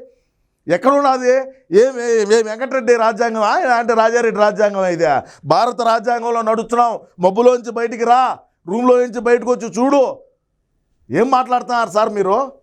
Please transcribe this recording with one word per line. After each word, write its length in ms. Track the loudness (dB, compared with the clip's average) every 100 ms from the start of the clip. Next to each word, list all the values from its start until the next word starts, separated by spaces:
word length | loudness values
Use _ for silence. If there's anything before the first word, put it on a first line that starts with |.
| -8 _ _ _ _ _ -2
ఎక్కడున్నది? 640 | 0 2 2 2 0 2 0 -2 -14 0 2
ఏం, 200 | 2 0
ఏ-, 380 | -2 0 2 2
ఏం 80 | 0
వెంకటరెడ్డి 500 | -6 -4 -2 2 2
రాజ్యాంగమా, 800 | 2 0 -2 0 0 0 0
అంటే 200 | 0 0
రాజారెడ్డి 460 | 2 2 2 0 2
రాజ్యాంగమా 480 | 0 2 0 0 -2
ఇది? 160 | 0 0 0 -4 -10
భారత 380 | -2 0 0 0
రాజ్యాంగంలో 600 | 0 0 0 -4 -2 -4
నడుస్తున్నాం, 560 | -2 -2 -2 0 0 -2 -12 -2
మబ్బులోంచి 520 | 0 4 4 2 -2
బయటికి 320 | -6 -6 -2
రా, 340 | 2 2 2 -4 _ _ -8
రూమ్లో 280 | -2 2 2
నుంచి 240 | 2 -2
బయటకు 300 | 0 0 0
వచ్చి 180 | -4 -4
చూడు. 480 | -2 0 2 0 -4 _ _ _ _ _ _ _ _ -6
ఏం 200 | -2 0
మాట్లాడుతున్నారు 600 | -2 -2 -4 -4 -4 -2
సార్ 180 | -2 -2
మీరు? 440 | -2 -2 -2 -4 -10